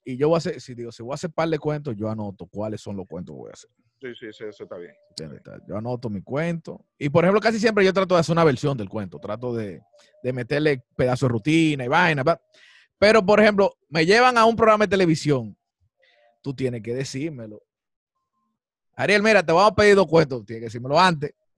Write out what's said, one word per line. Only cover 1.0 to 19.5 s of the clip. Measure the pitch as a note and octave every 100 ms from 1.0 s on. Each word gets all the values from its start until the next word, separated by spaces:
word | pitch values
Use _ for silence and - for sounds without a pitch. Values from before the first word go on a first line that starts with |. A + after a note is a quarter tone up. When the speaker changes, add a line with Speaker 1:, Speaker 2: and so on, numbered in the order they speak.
Speaker 1:
voy | A#2
a | C#3+
hacer | F3
par | - E3
de | D#3+
cuentos, | D3+ D3+ D3 G2+
yo | A2
anoto | A2 G#2 F#2+ E2
cuáles | G2+ G#2+ G#2
son | G#2+ G2
los | F2+
cuentos | E2 E2+
que | C2+
voy | G#1+
a |
hacer. | - - _ _ _
Speaker 2:
Sí, | B2+ A#2
sí, | A2
sí, | - G#2+
eso | -
está | G#2 F#2+
bien. | E2+ _ _
Speaker 1:
¿Entiendes? | - D2+ -
Está, | - G1+ -
yo | G2
anoto | A#2+ B2 B2
mi | G2
cuento. | - C3+ E3+ E3+ - F#3 _ -
Y, | C#3+
por | E3
ejemplo, | E3+ G#3
casi | A3 A3+
siempre | A3+ G#3 F#3+
yo |
trato | F#3 F#3 F3+
de |
hacer | D#3+
una | E3+
versión | E3 B2+ D3 C3+
del | F#2+
cuento. | G#2+ F#2+ -
Trato | G2 G#2+ B2
de, | A#2 G#2 D#2+ _ _ _ _
de | B2
meterle | A2+ A#2+ D3 D3+ C3 _ -
pedazos | B2+ B2+ C3
de |
rutina | A#2 D3+ D#3+ D#3+ C#3+ B2
y |
vaina, | D#3+ F3 C#3+
¿va? | C3 - _ _ _ _ _ -
Pero, | G3+ A3 F#3+
por | G#3
ejemplo, | G#3+ G3+ F#3+ _ _
me | D#3+ D#3+
llevan | A3 B3+ A#3+
a | A3+
un | A3+
programa | A3 G#3+ G#3
de |
televisión. | G3 F3 D#3 D3 C3+ G#2+ - _ _ _ _ _ _ _ _
Tú | C#3
tienes | C3 B2+ A#2+
que | G#2+
decírmelo. | B2+ C3+ C3+ E3 C3 A2 G#2+ _ _ _ _ _ _ _ _ _ _ _ _ _ -
"Ariel, | C#3 G#3
mira, | G#3+ G3+
te | D#3+